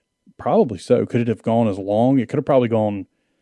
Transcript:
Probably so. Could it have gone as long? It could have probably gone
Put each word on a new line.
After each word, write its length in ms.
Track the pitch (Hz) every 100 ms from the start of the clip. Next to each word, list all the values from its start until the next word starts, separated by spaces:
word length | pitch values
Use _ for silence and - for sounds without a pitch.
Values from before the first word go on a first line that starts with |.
| _ _ _ -
Probably 400 | - 190 160 -
so. 260 | - 123
Could 160 | 110 120
it 80 | 120
have 140 | 107
gone 260 | - 113 113
as 100 | 98
long? 400 | 98 104 123 135
It 120 | 107
could 80 | 139
have 80 | 139
probably 220 | 135 120
gone 380 | 113 107 101 90 _ _ _